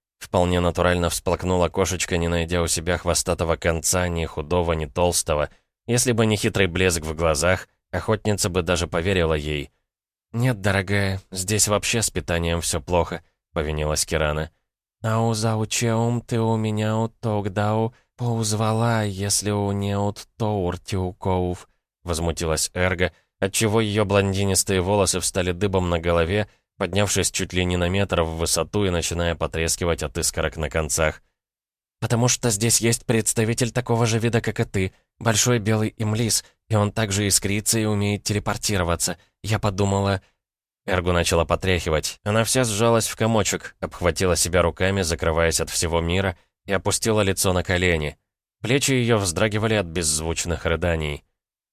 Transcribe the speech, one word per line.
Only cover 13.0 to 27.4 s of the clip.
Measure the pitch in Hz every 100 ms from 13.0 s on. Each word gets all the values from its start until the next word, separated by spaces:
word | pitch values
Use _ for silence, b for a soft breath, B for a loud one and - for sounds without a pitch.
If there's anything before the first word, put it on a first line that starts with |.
| 82 82 _ _ _
повинилась | 82 76 76 76 76 -
Кирана. | 80 76 76 78 _ _ _ _ _
"А | 107 110
у | 113
заучеум | 113 113 110 110 - 117 113 117 120
ты | - 117
у | 113 113
меня | 110 107 107 110
у | 113
тогдау | - 117 104 101 98 104 110 113 b b -
поузвала, | 120 113 107 107 110 110 117 113
если | 107 95 101 - 101
у | 104 101
неут | 101 101 101 101 101 - -
тоур | 107 104 87 87
тиукоув", | - 95 92 90 98 92 90 87 - _ _ _
возмутилась | 90 80 85 80 85 78 - 95
Эрга, | 90 90 90 b b -
отчего | 98 - 110 110
её | 107 104 98
блондинистые | 101 98 95 101 92 - 95
волосы | 90 104 92 92
встали | - 98 90
дыбом | 87 101 95 90
на | 85
голове, | 85 85 82 104 120 b b -
поднявшись | 92 92 101 98 87
чуть | -